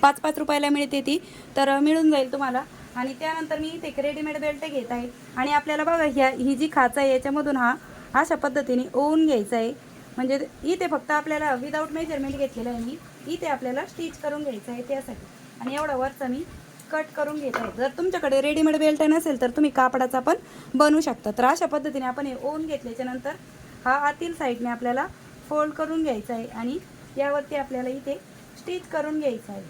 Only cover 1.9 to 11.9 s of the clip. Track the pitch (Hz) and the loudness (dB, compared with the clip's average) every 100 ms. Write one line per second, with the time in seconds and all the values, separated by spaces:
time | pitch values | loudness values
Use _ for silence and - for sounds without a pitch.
1.9 | 320 311 285 262 277 269 254 277 - - | 6 6 6 2 0 0 -2 -4 -12 -10
2.9 | 247 262 262 311 320 311 311 311 339 311 | -6 -6 -4 -4 -4 -4 -4 -4 -6 -6
3.9 | 277 285 294 302 294 294 294 311 277 226 | -2 -2 -2 -4 -2 -2 -4 -4 -4 -4
4.9 | 240 240 - - - 277 294 294 302 311 | -4 -6 -12 -8 -4 2 2 2 0 2
5.9 | 330 302 262 262 254 254 254 311 294 247 | 2 4 4 4 4 0 0 2 4 4
6.9 | 285 277 254 277 285 294 269 240 294 - | 4 4 4 2 0 0 2 2 0 -6
7.9 | - - - 320 320 285 277 254 247 262 | -18 0 2 4 2 0 0 0 0 0
8.9 | 247 294 320 311 247 202 233 233 277 - | 0 2 4 4 4 2 0 -2 -6 -14
9.9 | - - - 254 277 311 - 294 359 359 | -20 -12 -4 0 0 -2 -6 -2 0 0
10.9 | 311 311 302 302 302 302 254 277 302 311 | -2 0 0 0 -2 0 -2 -2 -4 -4